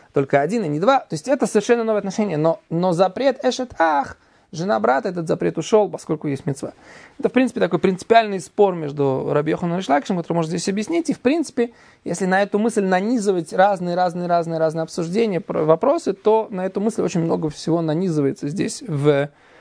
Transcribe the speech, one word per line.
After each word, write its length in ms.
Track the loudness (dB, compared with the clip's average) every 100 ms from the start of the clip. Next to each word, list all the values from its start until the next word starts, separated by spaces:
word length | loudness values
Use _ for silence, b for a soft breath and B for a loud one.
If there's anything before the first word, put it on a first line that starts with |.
| b
только 280 | -2 2 2
один 240 | 2 -2
и 40 | -2
не 120 | 0
два. 180 | 2 2
То 160 | 0
есть 140 | -6 -2
это 180 | 0 2
совершенно 380 | 0 2 2
новое 160 | 2 -2
отношение, 380 | -2 -2 -2 2
но, 220 | 2 0 -2
но 220 | -2 2
запрет 520 | 2 2 2 -2 0
"Эшет 300 | -2 -2 -4 0
ах" 380 | 2 2 -2 -10 b b b
Жена 280 | -6 -2 0
брата, 280 | 2 0 -2
этот 200 | -4 -4
запрет 300 | -2 -2 -4
ушёл, 320 | 2 2 2
поскольку 380 | -2 -6 -6 -4
есть 180 | -4 -6
мицва. 260 | -6 -8 B B B B -6
Это, 100 | 0
в 40 |
принципе, 280 | 2 0 0
такой 180 | 0 0
принципиальный 640 | 0 0 4 4 4 -2
спор 340 | -2 2 2
между 540 | 2 -4 0 0 0 0
Раби 200 | 0 0
Йохананом 280 | -2 -2 -2
и 20 |
Реш 80 | 0
Лакишем, 280 | 0 0 -4
который 200 | -2 -2
можно 120 | -2
здесь 200 | -4 -4
объяснить. 420 | -4 -2 -2 -2
И, 40 |
в 60 | 0
принципе, 520 | 0 0 -2 -2 -4 b b b
если 220 | -8 -4 0
на 160 | 2
эту 160 | 2 0
мысль 240 | 0 0
нанизывать 720 | 2 2 2 0 0 -2 0
разные, 420 | 2 4 2 -2
разные, 320 | -2 -2 -2 0
разные, 320 | 0 0 0
разные 240 | 0 0
обсуждения, 580 | -6 -6 -2 0 0 -2
про-, 240 | -4 0
вопросы, 480 | 2 2 2 0 -2
то 360 | -2 2 2 0
на 140 | -4
эту 160 | -4 -2
мысль 220 | -2 -2
очень 180 | -2 0
много 300 | 0 -2 -4
всего 320 | -6 -2 -2
нанизывается 640 | 0 -2 0 0 0 -2 -6
здесь 340 | -4 -4 -6 -6
в 420 | 0 2 2 0 b b b